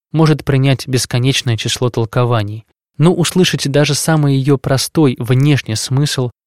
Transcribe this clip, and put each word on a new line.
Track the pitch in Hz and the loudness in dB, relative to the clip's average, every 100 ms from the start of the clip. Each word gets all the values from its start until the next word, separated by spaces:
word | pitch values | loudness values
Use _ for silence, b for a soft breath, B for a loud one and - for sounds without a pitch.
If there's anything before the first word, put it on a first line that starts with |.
| _ | _
может | 151 156 143 - | 2 2 2 0
принять | 135 139 131 - | 0 2 0 -2
бесконечное | 127 - 123 127 131 123 110 | -4 -2 -2 0 -2 -2 -2
число | 113 - 127 | -4 -2 -2
толкований. | 120 113 127 120 120 101 110 - _ _ - | -2 -2 0 0 0 -4 -10 -18 _ _ 0
Но | 160 | 2
услышать | 180 156 185 180 147 143 | 2 0 2 0 0 0
даже | 139 147 | 0 0
самый | 139 - 156 143 135 | 0 0 2 2 2
её | 135 139 | 0 0
простой | - 135 - - 147 - | 0 -2 -2 0 0 0
внешний | 123 127 143 135 - 110 | 0 2 2 2 -2 -6
смысл — | - 131 147 - 123 - | -4 -2 -2 -2 -6 -8